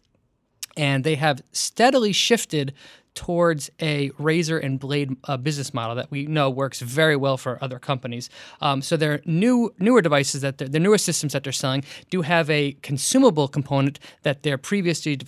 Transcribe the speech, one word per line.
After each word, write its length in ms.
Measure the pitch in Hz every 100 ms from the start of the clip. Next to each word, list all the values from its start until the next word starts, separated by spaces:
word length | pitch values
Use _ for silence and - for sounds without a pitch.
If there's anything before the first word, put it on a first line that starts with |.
| _ _ _ _ _ _ - -
and 260 | 143 135
they 120 | 135 147
have 260 | 156 135 -
steadily 640 | - - - 240 269 214
shifted 600 | 185 - 233 - 151 139 - - - _ -
towards 560 | - 170 170 160 - -
a 300 | 160 147 139 139
razor 400 | 147 160 160 160
and 200 | 139 135
blade, 300 | 135 143 143 131
uh, 120 | - 131
business 380 | 131 143 135
model 220 | 120 113 120
that 160 | -
we 160 | 143 147
know 240 | 156 139
works 300 | 127 135 -
very 340 | 123 135 160 147
well 200 | 135 131
for 220 | 135 117
other 160 | 135 123
companies. 500 | - 135 123 120 123 - - -
Um, 220 | 147 135
so 120 | 135 160
their 260 | 151 147 -
new, 480 | 160 226 247 226 -
newer 240 | 196 247
devices, 380 | 165 147 139 143
that 180 | 139 135
they're, 80 | 135
the 120 | 151
newer 200 | 180 208
systems 340 | - 160 147
that 100 | 139
they're 80 | 135
selling 320 | 127 135 131 139 - -
do 100 | 185
have 260 | 151 175 151
a 220 | 151 143 143
consumable 640 | - 143 - 254 269 156 139
component 520 | 147 135 139 139 139 - -
that 220 | 151 139
their 160 | 151 135
previous 420 | - 202 175 160
de-, 160 | 156 139